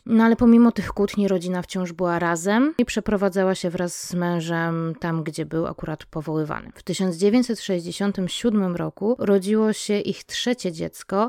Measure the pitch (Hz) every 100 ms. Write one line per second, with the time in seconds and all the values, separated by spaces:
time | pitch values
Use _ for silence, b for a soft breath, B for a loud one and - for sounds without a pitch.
0 | - 226 226 233 240 233 233 220 - -
1 | 202 208 196 185 180 180 175 190 180 165
2 | 175 170 170 170 185 220 294 320 240 220
3 | 202 202 196 185 190 185 180 170 175 -
4 | - 180 175 175 160 165 165 165 165 156
5 | 165 165 160 156 151 160 165 - 165 156
6 | - 160 156 156 151 53 - - - 175
7 | 190 165 202 247 247 220 - 175 170 -
8 | 202 196 180 - 233 208 185 175 160 -
9 | 208 254 208 202 185 220 220 214 - 208
10 | - - - - 247 247 185 160 165 -
11 | - 190